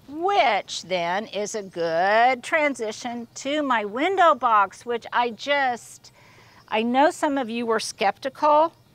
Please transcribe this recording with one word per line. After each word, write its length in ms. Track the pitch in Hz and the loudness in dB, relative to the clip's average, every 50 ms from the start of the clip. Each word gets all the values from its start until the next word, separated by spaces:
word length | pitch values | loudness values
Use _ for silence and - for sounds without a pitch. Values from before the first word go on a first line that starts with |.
| _ | _
Which 760 | - 277 311 339 392 403 403 320 240 214 190 - - - - - | -16 -8 -4 -2 0 2 2 2 2 2 0 -4 -6 -10 -12 -6
then 440 | 165 185 180 170 170 180 196 220 | -4 -4 -2 -2 -2 -2 -4 -6
is 280 | - - 190 214 196 - | -6 -6 -6 -6 -6 -6
a 80 | 220 202 | -8 -10
good 800 | 190 - 180 165 170 160 165 180 196 208 226 233 254 262 247 - | -10 -6 -4 -4 -2 0 0 2 4 4 4 4 4 2 0 -2
transition 840 | - 339 320 294 294 269 - 226 214 220 - - 247 233 240 233 - - | -2 -2 0 0 0 -2 -4 -6 -8 -8 -8 -10 -10 -10 -10 -12 -14 -14
to 260 | - - 269 285 302 294 | -10 -6 -4 -4 -2 -2
my 220 | 269 247 220 208 | 0 -2 -2 -2
window 500 | 202 202 247 294 370 392 381 349 330 294 | -4 -4 -4 -2 0 2 4 4 4 4
box, 500 | 240 262 247 226 208 196 - - - - | 4 2 2 4 4 2 2 -2 -8 -8
which 200 | 240 240 226 - - - | -6 -6 -6 -6 -4 -2
I 160 | 226 247 240 | -2 -2 -2
just, 800 | 220 - - 269 285 285 277 254 247 214 - - - - - - _ _ _ - _ - - - _ - _ | -4 -6 -4 -2 0 0 0 -2 -2 -6 -10 -16 -20 -20 -20 -20 _ _ _ -20 _ -20 -20 -20 _ -20 _
I 160 | - - 220 226 | -4 -2 -2 0
know 280 | 240 240 262 285 339 | 0 2 4 4 4
some 260 | - - - 302 277 | 2 0 -2 -2 -2
of 120 | 277 262 214 | -2 -4 -4
you 160 | 233 233 240 | -6 -4 -2
were 140 | 226 226 214 | -2 -2 -2
skeptical, 960 | - - - - 214 196 - _ - 269 - - - 302 294 302 320 339 - _ _ _ | -2 -6 -4 -2 -2 -2 -2 _ -6 -10 -4 0 2 4 6 4 4 2 -2 _ _ _